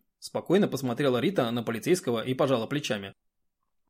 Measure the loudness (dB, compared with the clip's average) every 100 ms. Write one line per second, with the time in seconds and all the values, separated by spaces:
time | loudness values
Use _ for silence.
0 | _ _ -8 -6 2 2 2 0 -4 0
1 | 2 2 2 0 0 -2 -4 -2 0 0
2 | 0 -2 0 2 2 2 0 -4 -4 -4
3 | -8 -14 _ _ _ _ _ _